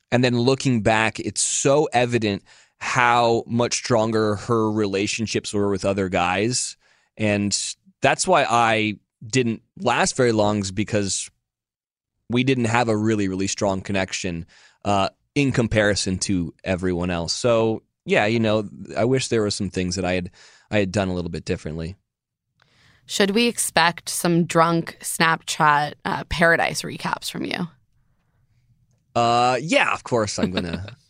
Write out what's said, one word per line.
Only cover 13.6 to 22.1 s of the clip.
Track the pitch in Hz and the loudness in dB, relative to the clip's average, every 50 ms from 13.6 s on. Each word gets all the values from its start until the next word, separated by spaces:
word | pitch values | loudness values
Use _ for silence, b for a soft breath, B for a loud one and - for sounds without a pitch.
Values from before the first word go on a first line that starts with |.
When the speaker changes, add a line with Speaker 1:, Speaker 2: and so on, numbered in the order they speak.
| 107 98 95 95 | -2 0 0 -2
Speaker 1:
connection, | - - 101 95 95 - - - - 90 85 82 82 b b b b b b b b | -4 -2 -2 -2 -2 -2 -4 -6 -6 -6 -6 -6 -10 b b b b b b b b
uh, | 101 101 98 95 - - _ _ _ - | 0 0 0 0 -2 -4 _ _ _ -2
in | 143 139 131 | 0 0 0
comparison | - 127 113 107 107 107 104 104 98 - - 98 92 90 | 2 0 0 2 2 2 2 2 2 0 -2 -2 -2 -4
to | - - 98 90 85 - - _ | -2 -2 -2 -2 -2 -4 -8 _
everyone | - 92 95 85 92 92 90 85 90 90 | -6 -4 -4 -2 -2 -2 -2 -2 -2 -2
else. | 87 85 82 80 | -2 -2 -4 -4
So, | - - - 120 117 113 113 113 110 - _ _ _ _ - | -4 -2 0 2 2 2 2 0 -2 -4 _ _ _ _ -4
yeah, | 175 190 135 104 | -2 0 2 2
you | 107 117 117 | 2 2 2
know, | 113 107 107 110 104 - - - 98 73 73 | 2 2 2 0 -2 -4 -12 -16 -14 -8 -2
I | - 113 | -2 0
wish | 127 131 127 - - | 2 2 0 0 0
there | 120 113 | 0 0
were | 104 104 | 0 0
some | - - 101 90 | -2 -4 -4 -4
things | - 92 90 90 87 | -4 -4 -4 -2 -4
that | 92 90 | -4 -2
I | 90 | -2
had, | 92 92 90 - b b b b b b b b | -2 -4 -4 -8 b b b b b b b b
I | 107 107 | 0 0
had | 101 92 | 0 0
done | 92 107 95 92 | 0 -2 -2 -2
a | 90 | -2
little | 90 85 87 | -4 -4 -6
bit | 85 80 - | -8 -8 -6
differently. | - 90 - - 80 78 82 80 85 95 _ _ _ | -6 -6 -6 -6 -10 -8 -8 -8 -10 -10 _ _ _